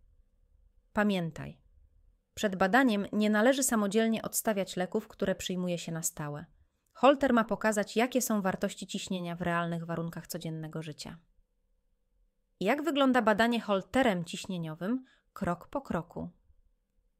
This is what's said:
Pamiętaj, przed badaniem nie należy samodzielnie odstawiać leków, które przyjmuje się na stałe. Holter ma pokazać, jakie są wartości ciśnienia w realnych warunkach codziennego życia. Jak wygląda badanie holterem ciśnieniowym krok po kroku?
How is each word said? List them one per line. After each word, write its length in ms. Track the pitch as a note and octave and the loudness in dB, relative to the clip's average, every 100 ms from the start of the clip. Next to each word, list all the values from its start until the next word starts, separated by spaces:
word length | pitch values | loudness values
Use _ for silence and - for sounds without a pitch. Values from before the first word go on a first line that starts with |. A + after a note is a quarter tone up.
| _ _ _ _ _ _ _ _ _ | _ _ _ _ _ _ _ _ _
Pamiętaj, 680 | G#3+ G#3 F#3 E3 - C#3+ - _ _ _ _ _ _ _ | 0 2 2 -2 -8 -14 -16 _ _ _ _ _ _ _
przed 220 | - G#3+ F#3 | -4 -2 2
badaniem 500 | F#3+ A#3+ C4 G3+ F#3+ | 4 6 4 2 0
nie 180 | G#3 G#3+ | 0 2
należy 320 | G#3+ A#3+ C#4 | 4 4 4
samodzielnie 600 | C4 A3+ G3+ G#3+ A3+ A3 | 2 2 2 2 2 0
odstawiać 540 | - - - G3+ F#3 - | -4 -4 -2 -2 -2 -4
leków, 320 | F3+ A3 - | -4 -4 -6
które 260 | - G3 | -4 -2
przyjmuje 440 | F#3 - F3+ F3+ E3+ | -2 -4 -4 -4 -4
się 140 | - | -6
na 100 | D#3+ | -6
stałe. 440 | - - D3 D3 E3+ _ _ _ _ | -6 -6 -8 -10 -14 _ _ _ _
Holter 400 | - B3+ C#4 C4+ | 4 6 6 4
ma 120 | A#3+ | 4
pokazać, 520 | A3 G3 A3 G#3 G3+ G#3+ | 2 0 0 0 0 0
jakie 260 | B3+ B3+ | 2 2
są 200 | A#3 G#3+ | 0 0
wartości 440 | F#3+ F3+ G3 - - | 0 0 -2 -4 -8
ciśnienia 500 | G3 - F#3 F3 E3+ | -8 -6 -6 -6 -4
w 60 | |
realnych 420 | F3 E3+ E3+ E3 E3 | -2 -2 -2 -4 -6
warunkach 400 | E3 E3 E3+ - | -6 -6 -8 -10
codziennego 560 | F3 E3+ D#3+ D#3 D#3+ | -8 -8 -8 -8 -10
życia. 360 | D#3+ D3 - E3 _ _ _ _ _ _ _ _ _ _ _ _ _ - | -10 -12 -14 -16 _ _ _ _ _ _ _ _ _ _ _ _ _ -4
Jak 220 | F#3 C#4+ | 0 0
wygląda 400 | D4+ C#4+ C4+ B3 | 2 4 4 4
badanie 380 | A3 G#3 A#3 A#3 | 4 4 2 0
holterem 640 | - G3 - B3+ C4 F3+ | 0 -2 0 2 2 0
ciśnieniowym 800 | E3 F#3 - F3+ D#3+ D#3 F3+ C4 C4 _ _ | -4 -10 -8 -8 -8 -6 -4 -4 -6 _ _
krok 360 | - F3 F3 - | -6 -4 -4 -6
po 120 | C#4+ | -8
kroku? 500 | - F3+ - E3 F3 - _ _ _ _ _ _ _ | -4 -6 -6 -10 -10 -12 _ _ _ _ _ _ _